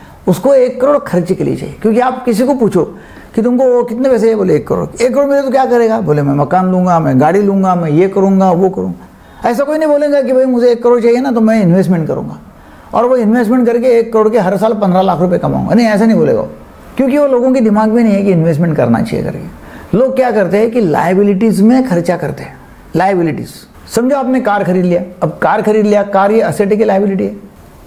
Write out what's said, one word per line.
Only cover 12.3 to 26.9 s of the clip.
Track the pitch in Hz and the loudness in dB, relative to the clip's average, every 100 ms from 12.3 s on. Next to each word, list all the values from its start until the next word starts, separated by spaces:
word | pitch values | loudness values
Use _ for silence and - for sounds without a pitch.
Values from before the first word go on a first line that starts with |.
| - - - - - - | -12 -18 -20 -20 -20 -8
और | - 240 | -2 0
वो | 254 | 2
investment | 214 240 214 254 233 | 2 0 2 0 2
करके | 233 254 | 0 2
एक | 233 226 | 2 2
करोड़ | 220 214 | 0 2
के | 233 | 2
हर | 185 196 | 0 0
साल | 220 | -2
पन्द्रह | 214 196 185 | 0 0 2
लाख | 190 165 | 0 0
रुपए | 180 175 | 0 0
कमाऊंगा।" | 139 135 151 | -2 -4 0
नहीं, | 214 233 | 0 2
ऐसा | 202 226 | 2 2
नहीं | 190 | 2
बोलेगा, | 147 113 - - - - - - | 2 0 -4 -12 -20 -20 -12 -4
क्योंकि | 262 285 | 0 0
वो | 285 | 2
लोगों | 247 262 | 2 0
के | 262 | 2
दिमाग | 220 208 214 | 2 2 0
में | 233 | 2
नहीं | 226 | 2
है | 196 | 2
कि | 196 | 2
investment | 170 165 151 170 151 | 2 0 0 0 0
करना | 117 117 | 0 0
चाहिए | - - - | -2 -4 -6
करके। | - - - - - - 190 | -8 -12 -16 -20 -20 -4 0
लोग | 254 262 | 0 0
क्या | 254 | 0
करते | 214 180 196 | 0 0 0
हैं | 226 | 0
कि | 247 | 0
liabilities | 185 139 160 190 202 190 220 180 | 0 0 0 2 2 2 0 2
में | 214 262 254 | 4 2 2
खर्चा | 175 170 175 | -2 -2 -4
करते | 147 143 | -6 -10
हैं। | - - - - - 160 | -14 -18 -20 -20 -8 -2
Liabilities, | 190 185 165 - - - - - - - | 0 0 -2 -4 -10 -16 -20 -20 -6 -2
समझो | 247 277 | 0 -2
आपने | 247 254 | 0 -2
कार | 214 202 | 0 -2
खरीद | 180 180 180 | 0 0 0
लिया, | 175 190 - | -2 -4 -6
अब | 151 - | -6 -2
कार | 160 214 | -2 0
खरीद | 214 214 208 | 0 0 2
लिया, | 208 | 0
कार | 202 196 202 | 0 0 2
ये | 220 | 2
asset | 170 156 202 | 0 -2 -2
है | 214 | 0
कि | |
liability | 214 | 0